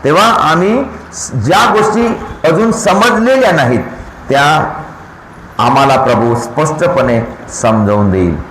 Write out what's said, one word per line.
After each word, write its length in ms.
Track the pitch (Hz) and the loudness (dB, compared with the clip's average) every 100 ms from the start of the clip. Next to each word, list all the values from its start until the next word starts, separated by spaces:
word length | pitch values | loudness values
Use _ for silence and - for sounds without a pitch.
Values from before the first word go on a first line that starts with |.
तेव्हा 480 | 131 160 220 226 151 | 2 2 2 2 0
आम्ही 340 | 160 185 233 277 - - | 2 2 0 -4 -10 -16
स-, 180 | - - | -14 -8
ज्या 420 | 127 107 185 - | -4 0 2 2
गोष्टी 460 | 214 214 214 233 226 - - | 2 0 0 0 -2 -8 -4
अजून 280 | 160 165 226 | 0 2 2
समजलेल्या 800 | - 208 190 233 214 226 262 247 | 0 0 2 2 2 2 2 2
नाहीत, 320 | 165 123 120 - - - - - | 2 2 0 -4 -12 -16 -18 -2
त्या 440 | 139 143 151 - - - - - - - - - - | 2 2 2 0 -8 -14 -18 -20 -20 -20 -20 -20 -2
आम्हाला 380 | 120 135 139 131 | 0 2 4 2
प्रभू 400 | 123 113 117 117 | 2 0 0 -2
स्पष्टपणे 920 | - - 156 156 170 131 123 117 113 - - - | -4 -4 -4 0 -2 0 0 0 -2 -10 -14 -4
समजावून 500 | 117 110 101 104 101 | 0 2 2 2 2
देईल. 240 | 95 90 80 - | 2 0 -2 -8